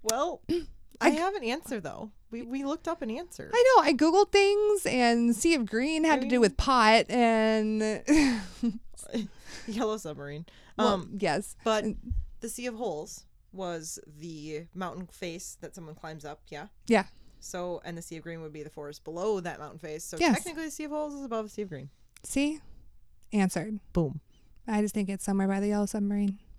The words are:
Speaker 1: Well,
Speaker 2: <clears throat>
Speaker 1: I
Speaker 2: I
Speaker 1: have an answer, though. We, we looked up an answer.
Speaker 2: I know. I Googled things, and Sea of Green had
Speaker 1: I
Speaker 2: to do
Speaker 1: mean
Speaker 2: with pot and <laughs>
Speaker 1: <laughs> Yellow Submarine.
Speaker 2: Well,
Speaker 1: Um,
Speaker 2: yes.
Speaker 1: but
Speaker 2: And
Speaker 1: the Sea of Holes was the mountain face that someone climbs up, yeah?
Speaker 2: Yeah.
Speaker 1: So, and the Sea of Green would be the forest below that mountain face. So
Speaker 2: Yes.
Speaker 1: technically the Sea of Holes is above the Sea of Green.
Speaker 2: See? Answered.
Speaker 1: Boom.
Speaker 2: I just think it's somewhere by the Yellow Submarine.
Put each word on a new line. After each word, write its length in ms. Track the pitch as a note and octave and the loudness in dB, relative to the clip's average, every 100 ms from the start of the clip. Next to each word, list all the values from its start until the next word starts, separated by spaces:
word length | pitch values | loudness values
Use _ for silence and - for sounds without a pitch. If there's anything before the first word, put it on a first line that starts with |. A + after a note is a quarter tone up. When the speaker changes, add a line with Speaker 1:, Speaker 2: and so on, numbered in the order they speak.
Speaker 1:
Well, 380 | G#3+ A#3 E4 D4+ - | 0 0 -2 -6 -6
Speaker 2:
<clears throat> 40 | |
Speaker 1:
I 160 | E4+ - - - - | -6 -6 -16 -20 2
Speaker 2:
I 100 | C#4+ | 2
Speaker 1:
have 240 | D4+ F4+ G4+ | 4 0 -2
an 80 | |
answer, 360 | A#3 C#4 - A#3 | -4 -6 -6 -8
though. 300 | D#3+ - G#3+ - - | -8 -12 -14 -16 -14
We, 100 | A#3 | -12
we 220 | A#3 C4+ | -8 -6
looked 240 | C#4 D#4+ - | -4 -4 -6
up 140 | E4+ | -6
an 80 | B3 | -6
answer. 400 | A#3+ F4+ - - | -8 -10 -14 0
Speaker 2:
I 80 | A#4 B4+ B4 | 6 8 8
know. 60 | |
I 80 | D#4 | 8
Googled 380 | C4 D#4 F#4 G4+ | 4 6 6 6
things, 520 | G4+ G4+ G4+ G#4 G#4 | 6 6 4 4 2
and 500 | - B3 A#3+ A#3 A#3 | 2 4 4 6 4
Sea 200 | A3 E4+ | 4 4
of 100 | D#4+ | 2
Green 380 | G#3+ A3 C#4 D#4+ | 2 0 0 2
had 140 | D#4+ C#4+ | 4 2
Speaker 1:
I 40 | |
Speaker 2:
to 60 | A#3 | 4
do 40 | B3 | 6
Speaker 1:
mean 40 | |
Speaker 2:
with 160 | G#3 - | 6 4
pot 520 | - B3+ G#3+ A3+ - | 2 6 8 6 4
and 720 | B3 A#3 A3+ A3 A3 G#3+ G#3+ | 4 4 6 4 2 2 0
<laughs> 600 | G#3+ G#3+ - D4+ C#4 A3+ F#3 - A#3+ A3 - - - | -2 -2 4 6 6 2 -4 -4 -4 -4 -12 -16 -6
Speaker 1:
<laughs> 540 | A#3 F#3+ - - - - | -6 -6 -12 -16 -12 -8
Yellow 280 | G#3+ A3 G#3+ | -2 -2 -2
Submarine. 480 | E3 C#3+ C#3+ D3 E3+ - - - | -6 -10 -10 -12 -14 -20 -14 2
Speaker 2:
Well, 120 | G#3+ | 2
Speaker 1:
Um, 280 | G3 F3 G3+ | 2 -4 -2
Speaker 2:
yes. 340 | F#3+ D3+ - - | 0 0 -4 -6
Speaker 1:
but 220 | A3+ G#3+ | 0 0
Speaker 2:
And 300 | G#3+ G3 A#3+ - - - | -2 -6 -2 -2 -2 -10
Speaker 1:
the 80 | A#3 | -12
Sea 180 | A#3 B3 | -8 -8
of 80 | |
Holes 520 | A3 A3+ D3+ F#3+ - - _ _ | -6 -6 -6 -10 -16 -20 _ _
was 480 | F#3+ F3+ E3 D#3 - - D3 | -10 -8 -8 -10 -14 -16 -16
the 460 | E3 D#3+ D3+ D3+ E3+ | -14 -12 -10 -10 -10
mountain 320 | F3+ F3+ F3+ F3+ | -10 -8 -8 -14
face 500 | - F3+ E3+ - - | -12 -10 -10 -14 -14
that 120 | E3+ | -16
someone 200 | F#3+ D#3+ | -16 -16
climbs 300 | D#3 E3 D#3 | -16 -14 -14
up, 180 | D3 D3+ - | -14 -16 -16
yeah? 180 | D3 F3+ - - | -16 -16 -16 2
Speaker 2:
Yeah. 160 | A3 F#3+ - - - | 2 2 -14 -20 -20
Speaker 1:
So, 420 | - F3+ F3+ F3 | -12 -10 -8 -8
and 120 | - E3+ | -10 -12
the 60 | |
Sea 140 | E3 D#3+ | -12 -14
of 80 | |
Green 180 | E3 E3 | -12 -14
would 100 | D#3 | -14
be 120 | D3+ | -14
the 60 | D3 | -14
forest 340 | - D3 D3+ | -12 -14 -14
below 340 | - E3 G#3 G3+ | -12 -4 -2 -2
that 220 | E3+ D3 | -4 -10
mountain 180 | D3 D#3 | -14 -14
face. 240 | E3 D#3 | -12 -12
So 120 | - E3 | -10 2
Speaker 2:
Yes. 160 | E4 B3+ | 2 2
Speaker 1:
technically 260 | F4 D#4+ | -2 -8
the 60 | D#4+ | -10
Sea 120 | - | -8
of 60 | D4+ | -8
Holes 240 | D4+ D4+ | -6 -6
is 100 | C#4+ | -8
above 200 | C4+ A3+ G#3+ | -6 -6 -6
the 40 | |
Sea 120 | - | -10
of 60 | G3+ | -10
Green. 220 | D3 C#3 _ _ - | -10 -14 _ _ -20
Speaker 2:
See? 360 | - C4+ D4 D#4 - - - - - - - | -4 0 0 -2 -12 -20 -20 -20 -20 -20 -4
Answered. 460 | G#3 F#3+ F3+ G#3+ G#3+ - | 0 0 0 -6 -8 -4
Speaker 1:
Boom. 280 | F3 D3+ D3 _ _ _ - - | -2 -2 -4 _ _ _ -16 -4
Speaker 2:
I 140 | G#3 | 0
just 120 | G#3 | 0
think 140 | G#3+ G3 | -2 -4
it's 140 | G3 | -4
somewhere 220 | - G3 G3 | -2 0 0
by 140 | G3 | 0
the 80 | G3+ | 0
Yellow 180 | G#3 G3+ | 0 0
Submarine. 540 | G#3+ G3+ G3+ G3+ G3 _ | -2 -2 0 0 -2 _